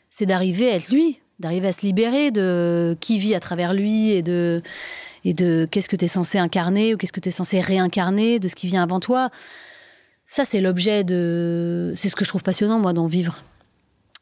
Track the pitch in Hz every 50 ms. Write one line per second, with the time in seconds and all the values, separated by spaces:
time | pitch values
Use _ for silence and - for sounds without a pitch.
0 | _ _ - - 208 185 190 185 185 190 175 180 240 254 226 180 165 - 214 277
1 | 330 330 269 - _ _ _ - - 160 170 185 185 196 180 - - 202 190 185
2 | 226 233 240 277 294 285 226 214 190 185 180 175 175 170 170 170 170 170 170 165
3 | - - 226 208 190 214 214 175 - - 180 170 175 170 190 196 202 208 214 220
4 | 220 220 208 185 170 170 175 175 175 170 170 170 170 - - - - - - -
5 | - - - - - 185 175 156 180 175 165 165 165 156 - 208 185 - - 185
6 | 180 175 - 190 180 - - 202 180 170 - 196 170 175 190 202 214 226 226 185
7 | - 175 - - - 190 170 - 185 - - 185 175 - 190 190 185 180 - 208
8 | 180 175 190 202 214 226 233 233 190 185 - - - 180 180 190 175 165 185 185
9 | 175 - 247 254 262 247 - - - - - - - - - - - - - _
10 | _ _ _ _ _ - - - 185 - - 208 190 185 185 180 175 214 208 208
11 | 202 175 185 175 175 170 170 170 170 170 170 170 170 170 170 175 175 175 170 180
12 | - 202 - - 208 - - 190 - - 185 - 214 208 220 226 208 185 175 170
13 | 165 165 160 180 180 170 165 - - - _ _ _ _ _ _ _ _ _ _
14 | _ _ _ -